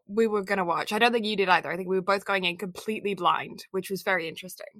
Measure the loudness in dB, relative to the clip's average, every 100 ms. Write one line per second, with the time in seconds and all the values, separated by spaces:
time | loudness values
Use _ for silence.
0 | -4 2 2 2 0 0 0 0 0 4
1 | 4 4 0 2 4 4 4 -6 -2 -2
2 | 2 0 2 0 0 -2 -8 -8 -6 -4
3 | -2 0 2 0 -2 -12 -8 -8 -6 -6
4 | -2 -2 -2 -10 -14 -16 -18 -20